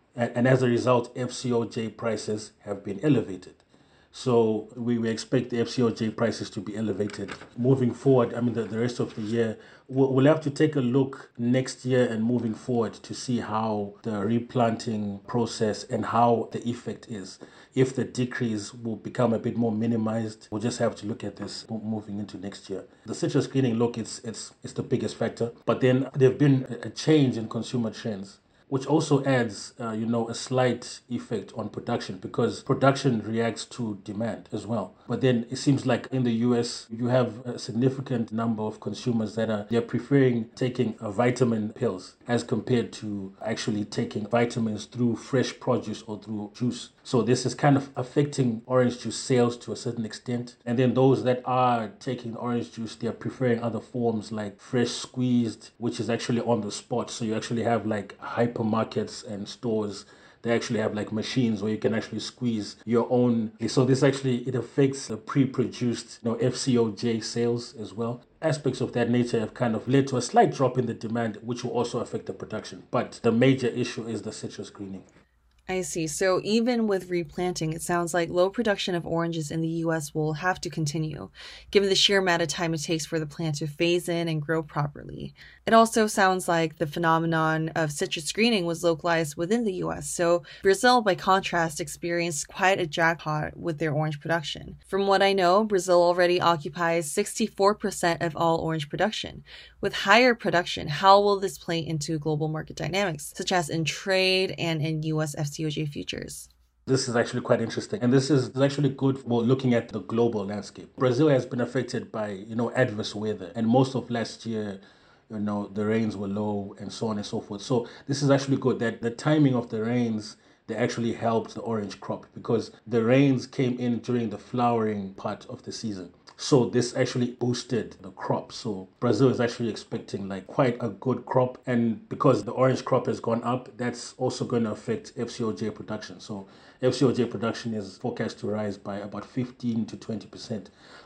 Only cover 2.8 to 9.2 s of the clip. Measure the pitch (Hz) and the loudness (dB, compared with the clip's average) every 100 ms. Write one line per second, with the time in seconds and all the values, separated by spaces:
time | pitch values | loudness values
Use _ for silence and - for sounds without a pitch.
2.8 | 104 98 151 120 98 92 - - _ _ | -8 -2 2 2 2 -6 -14 -20 _ _
3.8 | _ _ _ - 131 117 110 107 - - | _ _ _ -8 2 4 4 2 -4 -6
4.8 | 117 120 113 110 - 127 120 117 113 - | -2 0 0 -4 0 0 0 -2 -2 2
5.8 | 117 104 110 - 113 104 - - 95 104 | 0 0 -4 0 -2 -2 -8 -10 -8 -6
6.8 | 110 95 104 - 98 - - - 123 131 | -4 -2 -4 -6 -10 -12 -12 -2 2 4
7.8 | 123 - 139 131 110 117 120 113 101 107 | 2 0 4 4 4 0 -2 -2 -4 -2
8.8 | 120 - 113 - | -2 -2 -6 -6